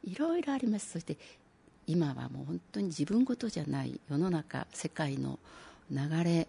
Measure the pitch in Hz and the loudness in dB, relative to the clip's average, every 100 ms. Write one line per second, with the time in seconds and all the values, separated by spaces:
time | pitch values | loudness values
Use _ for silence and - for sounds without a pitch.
0 | 214 185 320 349 294 269 247 208 - 170 | -6 0 2 2 2 2 2 0 -2 -8
1 | - 151 - - - _ - - - 170 | -6 -8 -10 -20 -20 _ -20 -12 0 2
2 | 147 127 123 131 139 175 - 208 196 147 | 2 0 -6 -6 -6 -6 -6 -2 -2 0
3 | 147 220 262 240 226 170 147 139 131 - | 2 4 4 2 -2 -2 -2 -2 -2 -6
4 | - 143 185 170 - 131 - - 160 - | -2 0 2 0 -2 -6 -6 -6 -6 -2
5 | 147 135 135 131 - - - - - 139 | -2 0 -4 -6 -12 -20 -20 -20 -4 -2
6 | 147 160 170 170 | 2 2 4 4